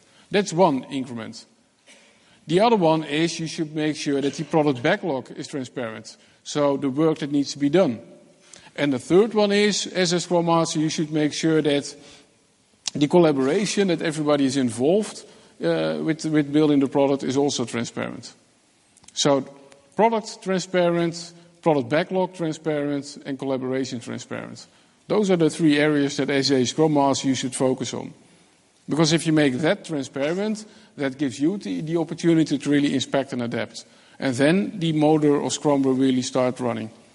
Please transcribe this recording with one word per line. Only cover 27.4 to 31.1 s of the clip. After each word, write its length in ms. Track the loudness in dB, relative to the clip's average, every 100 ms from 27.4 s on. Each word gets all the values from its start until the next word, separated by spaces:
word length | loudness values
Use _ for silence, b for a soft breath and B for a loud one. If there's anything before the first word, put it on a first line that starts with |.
| -4 -2
focus 400 | -2 0 -4 -8
on. 180 | -10 -16 b b b b _ _ -6
Because 240 | 0 2
if 140 | 2 2
you 80 |
make 220 | 2 2 2
that 300 | 0 -2 -4
transparent, 800 | -8 -6 -4 -4 -2 -4 -6 -10 B B -6
that 200 | -4